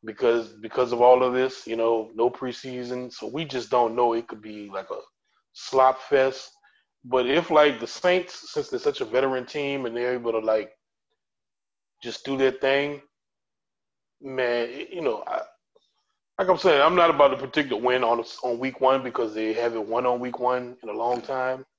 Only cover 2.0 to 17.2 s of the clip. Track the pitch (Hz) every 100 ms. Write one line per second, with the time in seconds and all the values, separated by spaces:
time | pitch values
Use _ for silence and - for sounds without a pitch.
2 | 107 107 120 - 127 120 135 127 120 127
3 | 127 - 110 135 156 131 113 123 117 113
4 | 120 113 117 110 110 107 101 98 95 101
5 | - _ _ _ _ - - 135 131 131
6 | - 143 131 131 - _ _ _ _ _
7 | 123 127 120 147 165 156 151 120 113 -
8 | 180 180 175 - - 156 139 123 147 139
9 | 113 123 135 131 123 151 143 139 123 117
10 | 123 127 117 113 110 110 104 _ _ _
11 | _ _ _ _ _ _ _ _ _ _
12 | 120 - - 135 135 131 135 139 147 143
13 | _ _ _ _ _ _ _ _ _ _
14 | _ _ 139 131 123 120 117 131 - 180
15 | 147 110 - - - _ _ _ _ _
16 | _ _ _ - 185 175 190 147 151 180
17 | 170 143